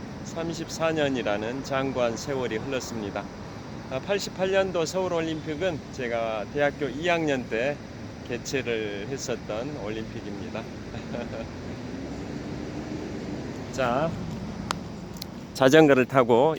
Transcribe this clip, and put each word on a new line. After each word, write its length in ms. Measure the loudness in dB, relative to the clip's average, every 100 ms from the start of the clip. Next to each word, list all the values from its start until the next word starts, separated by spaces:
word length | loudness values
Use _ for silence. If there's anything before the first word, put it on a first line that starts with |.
| -6 -10
삼십사 680 | -8 -6 -4 -4 -6 0 2
년이라는 720 | 4 2 2 2 0 0 -4
장관 520 | -2 0 0 2 2 0
세월이 400 | -2 -2 0 -2
흘렀습니다. 680 | -2 -4 -4 -6 -4 -4 -8 -10 -12 -12 -12 -12 -6
아, 80 | -6
팔십팔 540 | -2 -2 -2 -2 2
년도 340 | 4 4 2 0
서울올림픽은 920 | 0 0 0 0 -2 -4 -2 0 -2 -6
제가 540 | -6 -2 0 0 -2 -2
대학교 340 | 2 2 2 -4
이 180 | 0 2
학년 360 | 4 4 2 0
때 260 | 0 0 -2 -8 -12 -12 -12 -6
개최를 800 | -6 -2 -2 0 0 -2 -4 -4
했었던 640 | -6 -4 -4 -4 -4 -4 -6
올림픽입니다. 800 | -4 -6 -6 -8 -8 -8 -6 -8 -8
<laughs> 960 | -10 -10 -10 -6 -6 -6 -8 -8 -10 -10 -8 -8 -8 -8 -8 -8 -8 -8 -8 -8 -8 -8 -8 -6 -8 -8 -6 -8 -8 -8
자, 340 | -2 0 2 0 -2 -6 -6 -8 -8 -6 -8 -8 -10 -10 -10 -10 -12 -12
자전거를 520 | 4 10 12 12 10 8
타고 480 | 6 8 8 8